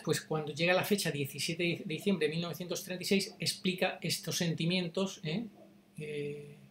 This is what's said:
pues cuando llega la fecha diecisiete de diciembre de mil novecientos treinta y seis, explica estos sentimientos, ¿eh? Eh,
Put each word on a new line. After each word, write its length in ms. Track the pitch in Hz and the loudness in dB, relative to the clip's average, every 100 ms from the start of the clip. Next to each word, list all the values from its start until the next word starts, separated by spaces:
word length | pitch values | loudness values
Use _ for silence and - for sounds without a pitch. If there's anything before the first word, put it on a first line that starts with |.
| - | 2
pues 160 | 151 | 0
cuando 320 | - 156 151 | 0 -2 -2
llega 200 | 143 170 | 0 4
la 100 | 185 | 4
fecha 280 | - 202 165 | 4 2 2
diecisiete 520 | 143 139 143 - 165 | 0 -2 -2 -2 0
de 200 | 170 165 175 | 0 0 -2
diciembre 420 | 156 202 185 151 | -2 2 4 2
de 60 | |
mil 80 | 165 | 0
novecientos 420 | 170 151 180 175 | -4 -4 -4 -4
treinta 200 | - 180 | -4 -6
y 40 | 175 | 2
seis, 280 | 196 - - | 2 2 -2
explica 580 | 170 - 185 180 185 - | -4 0 0 2 0 0
estos 360 | 170 - - 131 | -2 -2 -2 0
sentimientos, 840 | 170 160 165 185 175 190 196 - | 0 2 2 2 0 -2 -2 -4
¿eh? 240 | 156 185 240 - - - - - | -4 -4 -4 -12 -20 -20 -20 -12
Eh, 580 | 151 147 147 147 147 - - | -6 -4 -4 -6 -12 -18 -20